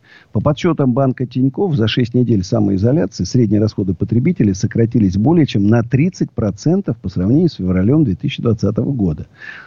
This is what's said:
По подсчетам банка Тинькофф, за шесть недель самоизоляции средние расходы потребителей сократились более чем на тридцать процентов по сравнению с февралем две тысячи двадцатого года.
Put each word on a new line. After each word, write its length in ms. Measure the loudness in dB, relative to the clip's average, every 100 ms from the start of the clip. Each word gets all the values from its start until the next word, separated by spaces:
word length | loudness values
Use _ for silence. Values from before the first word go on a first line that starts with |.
| _ -20 _
По 100 | -4
подсчетам 520 | -2 0 0 0 0
банка 320 | 2 0 -2 -4
Тинькофф, 500 | -2 0 0 -2 0
за 120 | 0
шесть 260 | 0 0
недель 300 | 0 2 0
самоизоляции 800 | 0 0 0 2 2 2 0 -4
средние 380 | -2 0 2 2
расходы 320 | 0 0 -4
потребителей 600 | -4 -2 0 0 2 0
сократились 640 | 0 -2 0 0 2 2 2
более 280 | 2 2 2
чем 220 | 2 2
на 140 | 2
тридцать 480 | 2 0 0 -2 -6
процентов 680 | -4 -4 -2 0 0 -2 -6
по 120 | -6
сравнению 400 | -4 0 2 2
с 60 | 0
февралем 480 | -2 0 2 2
две 120 | 2 0
тысячи 260 | -4 -4
двадцатого 500 | -2 -2 -2 -2 -2
года. 360 | -2 -2 -4 -10 -18 -20 -20